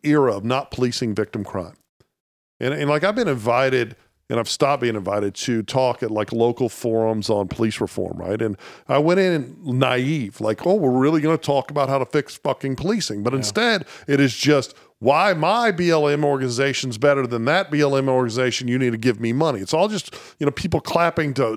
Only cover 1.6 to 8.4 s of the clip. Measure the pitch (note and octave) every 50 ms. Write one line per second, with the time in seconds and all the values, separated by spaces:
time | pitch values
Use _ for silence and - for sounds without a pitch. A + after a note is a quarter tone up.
1.6 | E2+ E2 - _ _ _ _ _ _ _ _ _ _ _ _ _ _ _ _ -
2.6 | B2 B2+ D3 - D3 C#3+ D3+ D3+ E3+ G3 G#3+ B3+ A3+ F3 C3+ A#2 G#2 A#2+ A#2+ B2
3.6 | C3+ C3 C3 B2+ A#2 G#2 - - _ _ _ _ _ - B2 A#2 A2 - - -
4.6 | C#3+ C3+ C#3+ C3 B2 A#2+ A2 G#2 F#2 F#2+ G2+ G#2 G2+ G2+ - - - C3+ A#2+ A2+
5.6 | G2+ - - C3 C3 B2 A#2 - B2 A2 G#2+ G#2+ G#2 - A#2 A#2 A#2 A#2+ A#2+ -
6.6 | B2+ A2+ - - - A#2 A2+ A2+ A2+ A2 A2 A2 G2 - G#2+ G2+ G2 F2+ - -
7.6 | A2+ A2 - - G#2+ - - G#2 F#2 F2+ E2+ F2 F2 F2+ G#2 -